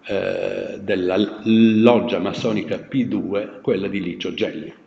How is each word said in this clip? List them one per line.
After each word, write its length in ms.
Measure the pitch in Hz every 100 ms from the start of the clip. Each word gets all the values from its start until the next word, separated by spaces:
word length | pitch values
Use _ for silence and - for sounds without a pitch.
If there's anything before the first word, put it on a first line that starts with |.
eh, 760 | - 101 95 92 95 98 95 101
della 360 | 101 95 90 92
l-, 640 | 101 - 110 113 113 110
loggia 360 | 117 117 - 95
massonica 600 | 95 - 120 104 92 92
P 260 | - 135
due, 560 | 107 104 90 101 104 -
quella 240 | - 98 98
di 160 | 98
Licio 320 | 87 82 92
Gelli. 380 | 82 98 78 80 -